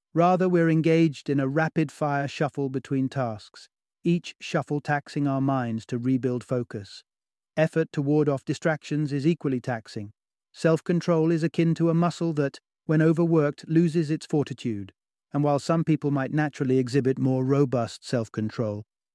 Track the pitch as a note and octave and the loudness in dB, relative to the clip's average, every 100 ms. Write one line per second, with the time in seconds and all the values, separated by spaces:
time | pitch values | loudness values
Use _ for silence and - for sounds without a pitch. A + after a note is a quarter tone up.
0 | _ D#3 E3+ F3+ F#3 F3 E3 D#3+ D#3+ D#3+ | _ 2 4 4 2 4 4 4 4 4
1 | E3 C3+ - C#3+ C3+ D3 D#3+ - D3+ - | 4 0 -2 -2 0 0 0 0 -4 -2
2 | D3+ C#3+ C#3+ - D3 - C#3 C3+ - C3+ | -2 -2 -4 -2 -4 -2 -4 -6 -4 -2
3 | C3 C#3 A#2+ G#2+ - - - _ _ _ | -2 -2 -4 -6 -14 -20 -20 _ _ _
4 | E3+ F3 - - - D#3+ - D3 - D3 | 0 0 -2 -14 -6 -4 -2 -4 -2 -4
5 | - D3+ C#3+ C3+ C3+ C3+ A#2 A2+ - B2 | -4 -4 -2 0 0 0 -2 -6 -6 -4
6 | B2 C3 B2 B2 - B2+ A#2 A2 G2+ - | 0 0 0 -4 -4 -4 -4 -10 -14 -20
7 | _ _ _ _ _ - D#3+ E3 D#3+ - | _ _ _ _ _ 0 0 0 -2 -2
8 | C#3 D3+ D3 C3+ - C#3+ E3+ D3+ - D3+ | 0 2 2 -2 -4 -4 -2 -4 -4 -4
9 | D3 C#3+ D3 E3+ D3 B2+ - A2+ - A2 | -2 0 0 0 -2 -4 -4 -8 -8 -12
10 | G#2 - _ _ _ - E3 D#3+ - F3 | -12 -16 _ _ _ -2 0 2 0 -2
11 | F3+ E3 D#3+ E3+ D#3+ - E3 D#3+ E3 E3 | 0 2 2 0 0 0 0 2 2 2
12 | E3+ - E3+ D3+ C#3 - _ _ - D#3 | 0 0 -4 -2 -4 -6 _ _ 0 4
13 | D#3+ D#3+ E3+ E3 D3 - - D#3+ E3+ E3 | 4 4 2 4 2 -2 0 2 4 2
14 | D3+ D#3 - D3+ C3+ B2 A#2+ G#2 G2 - | -2 -4 -2 -2 -2 -4 -6 -6 -10 -16
15 | _ _ _ C#3+ D3 C#3+ - E3 D#3+ D3+ | _ _ _ 0 2 0 2 0 2 0
16 | C#3+ C#3+ C3 D3+ D3+ - C3+ C3 B2 C#3 | 0 -2 -2 0 -2 -2 0 2 2 0
17 | B2+ C3+ C3 C3 C3 C3+ A#2 B2 A2+ - | 0 0 0 0 2 2 2 0 -4 -8
18 | - B2 A2 - G#2+ - A2 G#2 - _ | -4 -4 -2 -4 -4 -4 -4 -6 -10 _
19 | _ | _